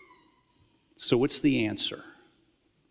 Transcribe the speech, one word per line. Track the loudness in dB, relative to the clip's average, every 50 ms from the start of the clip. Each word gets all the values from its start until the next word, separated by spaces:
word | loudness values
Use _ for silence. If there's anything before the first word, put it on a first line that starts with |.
| -20 -20 -20 -20 _ _ _ _ _ _ _ _ _ _ _ _ _ _ -16
So | -8 -2 2 2 2
what's | 2 2 0 0
the | 2 2 2 2 0
answer? | 0 -2 -2 -4 -4 -6 -8 -14 -16 -20 -20 -20 _ _ _ _ _ _ _ _ _ _ _ _ _